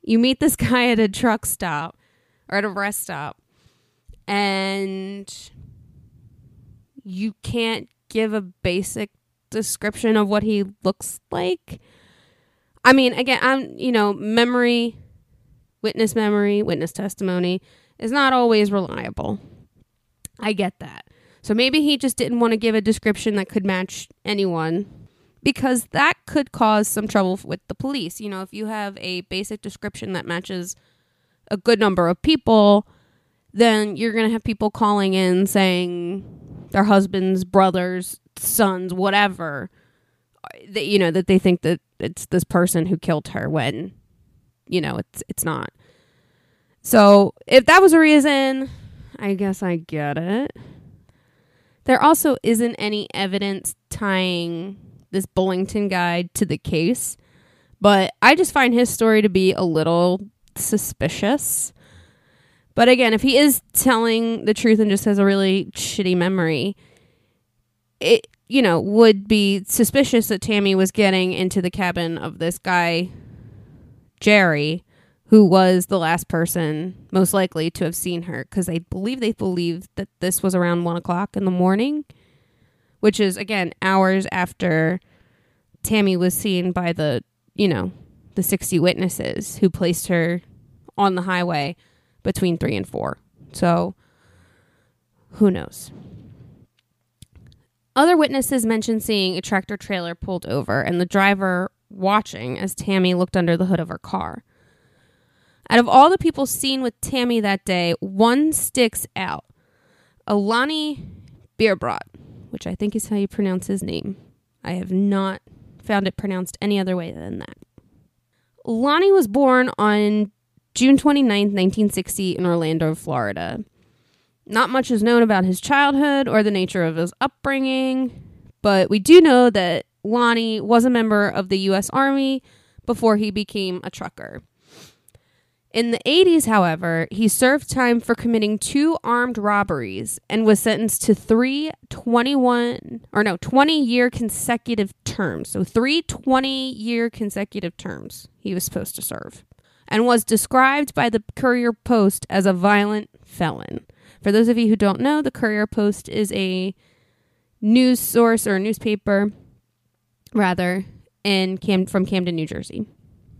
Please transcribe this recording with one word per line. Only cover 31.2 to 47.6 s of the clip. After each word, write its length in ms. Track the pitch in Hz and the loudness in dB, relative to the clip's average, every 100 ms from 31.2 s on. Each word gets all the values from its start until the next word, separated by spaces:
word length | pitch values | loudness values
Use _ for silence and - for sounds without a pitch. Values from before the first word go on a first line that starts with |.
| _ _ - | _ _ -10
a 80 | 208 | -4
good 200 | 233 220 | 0 2
number 300 | 208 180 170 | 2 2 0
of 120 | 180 | 0
people, 680 | - 311 - 220 208 208 - _ _ _ _ _ _ | 2 2 4 6 8 6 2 _ _ _ _ _ _
then 440 | 196 233 214 208 175 | 2 4 4 0 -2
you're 180 | 226 | -4
gonna 160 | 220 220 | 0 0
have 120 | 226 | -2
people 280 | - 214 214 | -4 -4 -6
calling 420 | - 214 208 196 | 0 0 2 2
in 340 | 190 185 180 196 | 2 2 2 2
saying 800 | 202 190 180 180 175 175 196 - - - - - | 2 2 2 -2 -6 -8 -8 -12 -20 -20 -20 -4
their 140 | 196 | 0
husbands, 600 | 208 196 190 190 185 190 | 4 4 2 -2 -2 -2
brothers, 760 | 180 196 190 180 180 185 180 - _ - | 0 2 2 0 -4 -6 -10 -16 _ -10
sons, 580 | - - 196 185 185 | -4 0 0 0 -6
whatever, 760 | 185 196 196 202 170 165 143 185 _ _ _ _ _ _ _ - - - | -4 0 2 0 -2 -10 -10 -12 _ _ _ _ _ _ _ -20 -20 -10
that, 160 | 202 160 | -6 0
you 120 | 202 | 2
know, 120 | 175 | 2
that 160 | 170 180 | 0 2
they 120 | 185 | 2
think 220 | 190 180 | 4 2
that 200 | 156 175 _ - | 0 -4 _ -10
it's 240 | - - - | -10 -10 -4
this 160 | 220 | -4
person 440 | - 180 180 180 175 | 0 0 2 0 -2
who 100 | 170 | -4
killed 320 | - 151 - | -2 -4 -4
her 200 | - 135 | -8 -4
when, 440 | 156 123 117 185 - _ _ _ _ _ _ - | -2 -4 -6 -12 -16 _ _ _ _ _ _ -6
you 140 | 180 | -4
know, 160 | 147 113 | -2 -6
it's, 260 | - - - | -8 -14 -12
it's 160 | - | -8
not. 260 | 165 151 - - _ _ _ _ _ _ _ _ _ _ | -6 -6 -10 -16 _ _ _ _ _ _ _ _ _ _
So 500 | - 226 202 202 202 - - | 2 6 8 8 6 -2 2
if 180 | 254 | 4